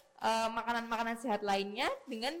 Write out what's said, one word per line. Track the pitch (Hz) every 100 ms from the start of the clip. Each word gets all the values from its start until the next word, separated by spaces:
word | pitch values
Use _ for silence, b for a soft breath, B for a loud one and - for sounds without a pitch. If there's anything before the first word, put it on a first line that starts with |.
| - -
eh, | 220 226 226
makanan-makanan | 233 226 233 226 220 226 233
sehat | 254 208 202
lainnya | 196 196 214 294 554 -
dengan | 220 240 330